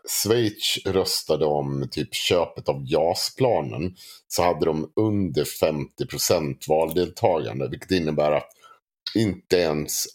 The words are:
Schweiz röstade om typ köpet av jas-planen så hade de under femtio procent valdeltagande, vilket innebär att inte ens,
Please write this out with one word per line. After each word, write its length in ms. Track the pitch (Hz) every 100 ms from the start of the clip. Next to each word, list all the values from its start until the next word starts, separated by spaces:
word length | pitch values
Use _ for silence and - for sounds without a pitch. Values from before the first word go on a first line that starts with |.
| -
Schweiz 680 | - 101 120 110 104 - - -
röstade 580 | 95 92 - - 78 76
om 420 | 73 69 69 65
typ 240 | - 73
köpet 540 | - - 90 82 - -
av 140 | 69 65
jas-planen 1080 | 76 80 92 - - 131 92 69 58 87 - - - _
så 140 | -
hade 240 | 87 80 82
de 260 | 78 78 -
under 480 | 107 104 92 69
femtio 640 | 71 - 82 76 69 - -
procent 600 | 71 - 95 76 67 -
valdeltagande, 1000 | 78 80 85 87 - 110 82 57 60 65
vilket 220 | 71 -
innebär 420 | 95 78 76 73
att 160 | 73 - - - - _ _ -
inte 420 | 104 110 87 - 90
ens, 500 | 82 76 73 - -